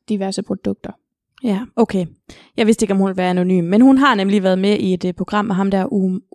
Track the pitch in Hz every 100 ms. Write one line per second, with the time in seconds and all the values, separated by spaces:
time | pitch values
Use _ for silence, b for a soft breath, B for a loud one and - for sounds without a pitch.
0 | _ 214 190 196 - 196 - 196 - -
1 | _ _ _ _ 247 190 240 - 226 196
2 | 170 - _ B B - 220 226 208 196
3 | 196 185 180 180 180 185 170 202 262 269
4 | 277 226 190 202 190 185 196 208 190 180
5 | 185 175 185 208 214 185 196 196 185 208
6 | 190 185 -